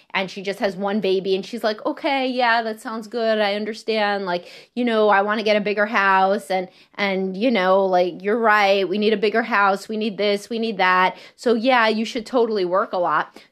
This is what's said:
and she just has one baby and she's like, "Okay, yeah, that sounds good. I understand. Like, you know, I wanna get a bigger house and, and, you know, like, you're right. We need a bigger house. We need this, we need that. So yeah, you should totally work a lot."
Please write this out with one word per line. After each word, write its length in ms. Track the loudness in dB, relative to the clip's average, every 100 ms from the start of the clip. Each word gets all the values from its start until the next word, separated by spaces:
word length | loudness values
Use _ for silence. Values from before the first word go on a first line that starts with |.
| _
and 160 | -6 -6
she 140 | -8
just 160 | -8 -4
has 160 | -4
one 260 | -4 -4 -2
baby 360 | 0 -2 -2 -4
and 100 | -4
she's 160 | -6
like, 240 | -4 -4 -6
"Okay, 400 | -4 -2 -2 -2
yeah, 340 | 0 0 0
that 180 | -2 -8
sounds 260 | -10 -10 -8
good. 320 | -4 0 0
I 160 | 0
understand. 720 | -2 -6 -8 -4 -2 0 -2 -2
Like, 240 | -6 -6 -20 -12
you 100 | -4
know, 260 | 0 4 4
I 120 | 4
wanna 220 | 4 0
get 120 | 2 0
a 40 |
bigger 260 | 0 0 0
house 640 | 2 4 4 4 2 -2
and, 180 | -4 -4 _ _ -4
and, 400 | -2 0 -2 0
you 160 | 0
know, 340 | 2 4 4 4
like, 340 | 2 2 -2
you're 160 | -4 0
right. 520 | 4 4 4 2 0
We 100 | 0
need 140 | 0
a 40 | 2
bigger 260 | 0 0
house. 460 | 0 2 2 0 -4
We 80 | -6
need 220 | -6 -2
this, 320 | -2 -2 -4
we 80 | -6
need 200 | -6 0
that. 380 | 2 4 2 0 -20 -6
So 180 | -2
yeah, 320 | 0 2 2 2
you 180 | 0
should 220 | -4 -6 -4
totally 380 | -2 0 0
work 280 | 0 0 -2
a 60 | -2
lot." 420 | 0 0 -2 -10 -16